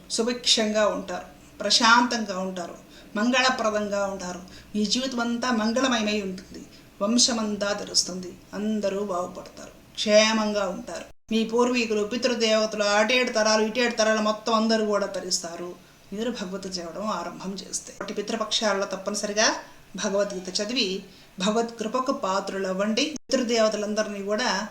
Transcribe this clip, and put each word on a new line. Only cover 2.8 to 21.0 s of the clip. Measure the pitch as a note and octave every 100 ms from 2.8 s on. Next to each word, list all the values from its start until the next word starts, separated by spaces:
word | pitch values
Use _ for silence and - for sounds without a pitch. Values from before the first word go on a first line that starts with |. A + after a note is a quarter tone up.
| - - - G#3
మంగళప్రదంగా | A#3+ B3+ C4 B3+ G#3+ G#3 G#3 G3+ G3
ఉంటారు. | G3 F3+ F#3 - - - G#3
మీ | G#3
జీవితం | B3+ C4 A#3+
అంతా | A#3+ A#3 B3+
మంగళమయమై | A3 A3 A#3+ C4+ A3+ G#3 G#3+
ఉంటుంది, | F#3+ F#3 - - - - - -
వంశమంతా | G#3 A#3+ - A3+ G#3+ G3+ G3+
తెరుస్తుంది, | G#3 - F3+ - F#3 F3+ - -
అందరూ | F#3+ G#3+ G#3+ G3 F#3+
బాగుపడతారు, | G#3 F3 - - - - - - - -
క్షేమంగా | G#3 G#3+ A3 A3 G#3+ G#3 F#3+
ఉంటారు. | G#3+ A#3+ E3 - - -
మీ | A3
పూర్వీకులు, | A3 A#3 B3 B3 A3+ G#3+
పితృదేవతలు, | G3+ A#3+ B3 A3 A3 A3 G#3+ G#3
అటేడు | G3+ G#3 A3 B3+ B3
తరాలు, | A3 G#3+ A3
ఇటేడు | A3 B3 A#3+
తరాలు | A3+ A3 A3
మొత్తం | G#3+ G#3+ A#3+
అందరూ | A3 A3+ A3 G#3+
కూడా | G3+ G3
తరిస్తారు, | F#3 F3+ - E3+ F3 F3 - - - -
మీరు | G3 A#3+
భగవద్గీత | - F#3 F#3+ F#3+ F3+
చదవడం | E3+ E3+ G#3+
ఆరంభం | F3 F3 - F#3
చేస్తే. | F#3+ - - -
కాబట్టి | - -
పితృపక్షాలలో | G#3 G3 A3+ G#3 - G#3+ G3 G3
తప్పనిసరిగా | F#3+ G3+ G#3 G#3 G#3 B3 - - - - F#3+ G#3
భగవద్గీత | G3 G3 F#3 F#3 G3+
చదివి | G#3 B3+ F#3+ F#3+